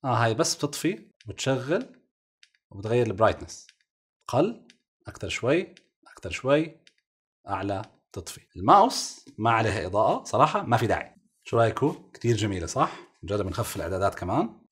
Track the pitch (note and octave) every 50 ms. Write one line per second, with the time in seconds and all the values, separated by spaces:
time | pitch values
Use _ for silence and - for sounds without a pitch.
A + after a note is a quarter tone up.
0 | - C3+ A#2+ A2+ A#2 A#2 A2 A2 E3 - - - - C#3+ C#3+ - - D#3 G3 A3
1 | - _ _ _ - G#2+ G2 - - C#3 C3+ B2+ A#2+ C3+ E3 G#3+ C4 - - _
2 | _ _ _ _ _ _ _ _ - _ _ _ _ _ - G2 G2 G#2+ A#2 B2
3 | A#2+ A2 G2 F#2+ A2 G#2 E2+ - - - - - - - _ _ _ _ _ _
4 | _ _ _ _ _ - - B2 D#3+ G#3+ A#3+ - - _ - _ _ _ _ _
5 | _ - - - - F#2 - - - A#2+ D3 E3+ F#3+ - - - _ _ _ _
6 | _ - - - - F#2 - - - B2+ C#3 D3+ D#3+ D#3+ - _ _ _ _ _
7 | _ _ _ _ _ _ _ _ _ - G2 F#2 F#2+ G2+ G2+ F#2+ - - _ _
8 | _ _ - - E2+ - - - _ _ _ - F2+ A#2 E3+ G3+ G3 - - -
9 | - - - - - - - - G#2+ A#2 A2+ A2 A2 G#2+ F#2+ G#2+ D#2+ F2+ F#2+ G2+
10 | A2+ B2 F3+ C4+ - - - D#3+ D3+ D3+ - G#3 G3 A#2+ A#2+ A2+ B2 G#2 F#2 D#2+
11 | - - _ _ _ _ _ _ _ - - A#2 A#2 A2+ A2 - C3 D3 - -
12 | - - _ - - A#2 A#2 G#2 G#2+ G#2 G2 F2+ D#2+ D2+ - B2+ D3+ F3+ - -
13 | - - _ _ - - G2 G#2 G2 G2 G2+ - A2 - - G2+ D#2 E2 F#2+ F#2
14 | G2 G2 - - - F2 F#2+ C#3 - - - - _ _